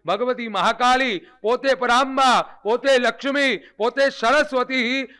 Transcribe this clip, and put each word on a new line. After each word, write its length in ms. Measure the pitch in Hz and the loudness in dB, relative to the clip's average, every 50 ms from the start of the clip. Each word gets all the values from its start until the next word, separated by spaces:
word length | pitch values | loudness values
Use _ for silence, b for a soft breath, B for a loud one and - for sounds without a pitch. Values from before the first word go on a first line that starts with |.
| _ | _
ભગવતી 420 | 156 190 208 247 254 254 247 233 226 | -4 -2 -2 -2 -4 -4 -4 -6 -6
મહાકાલી, 800 | 202 185 175 220 226 - 247 247 254 254 269 254 202 165 B B B B | -4 -2 0 0 0 0 2 2 2 2 0 -2 -4 -6 B B B B
પોતે 340 | - 214 247 247 269 269 254 | -2 -2 -2 0 0 0 0
પરાંબા, 840 | - 247 233 240 254 277 269 269 269 262 254 226 185 156 - - - | 0 0 2 2 2 0 0 0 2 2 4 4 2 0 -4 -10 -8
પોતે 360 | - 202 240 240 254 277 269 247 | -4 -2 -2 0 2 2 2 4
લક્ષ્મી, 580 | 240 226 226 - 240 277 269 285 277 262 208 | 2 0 -2 -4 -6 -4 -2 0 0 0 -2
પોતે 540 | 170 - - _ - 214 247 - 277 277 269 | -4 -8 -14 _ -4 -4 -2 0 0 0 0
સરસ્વતી, 1000 | 269 - 220 226 277 302 294 294 269 254 247 254 262 262 226 240 262 269 254 B B | 0 0 0 2 2 2 0 0 -2 -2 -2 -2 -2 -2 -2 0 -2 -4 -4 B B